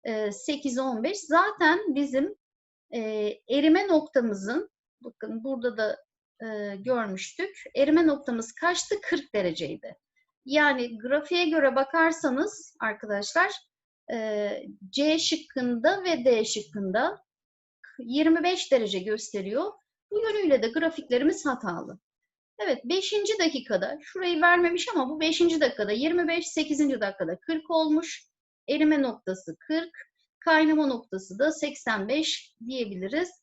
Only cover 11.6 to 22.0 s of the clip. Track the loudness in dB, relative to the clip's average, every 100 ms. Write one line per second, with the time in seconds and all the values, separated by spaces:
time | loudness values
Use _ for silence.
11.6 | 4 2 0 2 2 2 -2 0 -2 -6
12.6 | -20 _ -6 -6 -6 -4 -2 0 0 -2
13.6 | _ _ _ _ -10 -6 -4 -4 -4 -6
14.6 | -12 -18 -10 0 2 2 2 -2 -6 -4
15.6 | -2 2 2 2 0 2 4 2 2 -4
16.6 | -6 -6 -2 0 0 -4 _ _ _ _
17.6 | _ _ -20 -16 -4 2 4 4 4 0
18.6 | 2 2 2 -4 -4 -6 -4 -8 -4 -4
19.6 | -4 -8 _ _ _ -4 -2 0 4 2
20.6 | 2 0 -2 -4 -2 2 2 0 -2 -4
21.6 | -4 -6 -10 -16